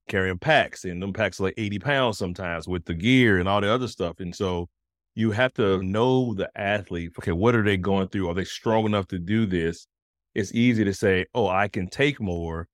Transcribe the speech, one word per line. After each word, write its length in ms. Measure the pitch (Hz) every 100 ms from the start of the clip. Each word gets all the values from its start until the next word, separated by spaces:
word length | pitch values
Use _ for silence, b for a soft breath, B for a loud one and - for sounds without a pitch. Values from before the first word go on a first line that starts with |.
| -
carrying 300 | 101 95 90
packs. 460 | - 147 92 -
And 180 | 92 87
them 100 | 98
packs 280 | 98 104 -
are, 40 |
like, 100 | 95 101
eighty 220 | 104 101
pounds 400 | 135 139 127 101
sometimes 480 | 92 90 92 85 80
with 180 | 90
the 100 | -
gear 440 | 85 107 131 120 95
and 100 | 90
all 120 | 101
the 100 | 101
other 180 | 123 123
stuff. 320 | - 87 82
And 140 | 90
so 340 | 85 98 87 87 _ _ _ _
you 160 | - 110
have 220 | 104 127
to 280 | - 104 92
know 520 | 95 104 123 131 123
the 160 | 98 92
athlete. 580 | - 101 104 95 87 85 -
Okay, 140 | -
what 220 | 85 113
are 80 | 120
they 140 | 104 98
going 320 | 92 98 95
through? 200 | 101 90
Are 60 |
they 100 | 87
strong 400 | 87 - 120 110
enough 220 | 110 104 95
to 100 | 95
do 280 | 85 110 110
this? 400 | 90 82 85 - _ _ _ _
It's 200 | - 101
easy 300 | 117 120 113
to 80 | 101
say, 320 | 98 104 92 90
"Oh, 140 | 123 101
I 200 | 95 104
can 200 | 110 90
take 320 | - 143 139
more," 480 | 104 85 82 80 82